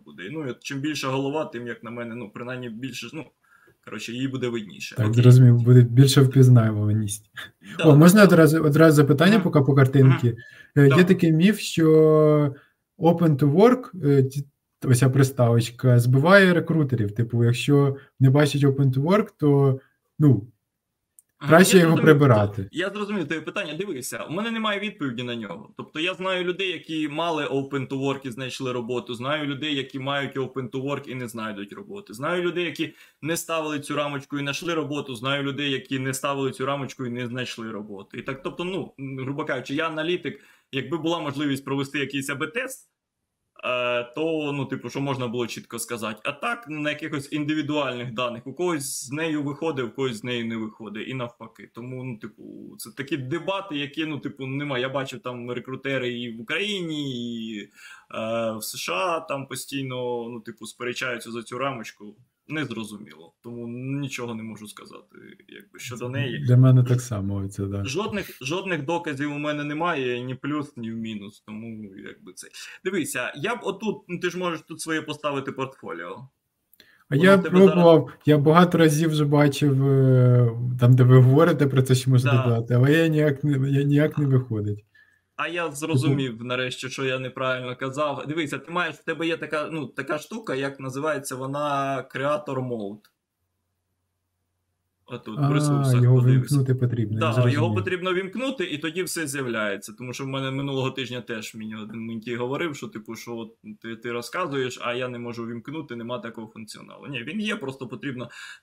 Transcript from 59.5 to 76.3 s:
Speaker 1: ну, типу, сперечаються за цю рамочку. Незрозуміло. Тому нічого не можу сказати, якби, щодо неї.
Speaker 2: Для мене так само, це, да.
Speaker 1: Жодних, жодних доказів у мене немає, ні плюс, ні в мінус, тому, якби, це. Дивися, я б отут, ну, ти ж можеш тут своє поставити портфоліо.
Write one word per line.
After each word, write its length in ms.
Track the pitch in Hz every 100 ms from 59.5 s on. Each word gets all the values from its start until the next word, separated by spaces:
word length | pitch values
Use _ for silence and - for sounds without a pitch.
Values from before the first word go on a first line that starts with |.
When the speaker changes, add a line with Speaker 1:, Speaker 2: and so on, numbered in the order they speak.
| 131 - 139 135 127 123 120 117
Speaker 1:
ну, 120 | 120
типу, 260 | 110 110 113
сперечаються 640 | - 123 117 131 120 113
за 120 | 117
цю 160 | 110 123
рамочку. 580 | 139 127 110 - 104 104 _ _ -
Незрозуміло. 840 | 156 139 110 104 104 - 76 82 _
Тому 260 | 117 120 117 120 131 139
нічого 340 | 139 135 120
не 80 | 110
можу 240 | 113 107 107
сказати, 480 | - - - - - - - _
якби, 300 | - - -
щодо 300 | - 123 123
неї. 300 | 131 139 113
Speaker 2:
Для 180 | 131 123
мене 280 | 131 127
так 160 | 123 123
само, 480 | - 104 98 101 98
це, 160 | 101 98
да. 180 | 101
Speaker 1:
Жодних, 540 | 98 139 208 214 180 -
жодних 420 | 127 175 196 170
доказів 480 | 139 170 165 135 147
у 60 | 147
мене 260 | 147 147
немає, 560 | 147 147 170 156 127 123
ні 140 | 127
плюс, 420 | 127 139 151 143 -
ні 160 | 113
в 40 | 113
мінус, 460 | 113 107 101 - -
тому, 380 | 107 117 110 107 98
якби, 360 | 107 - -
це. 160 | - - - - -
Дивися, 480 | 185 190 143 135 120 143
я 200 | 165 240
б 20 |
отут, 340 | - 185 220 - -
ну, 100 | 175
ти 100 | 180
ж 80 | 175
можеш 220 | 180 160 -
тут 120 | 160
своє 220 | - 156
поставити 500 | 135 147 151 139 135
портфоліо. 760 | 131 131 - 107 85 87 95 135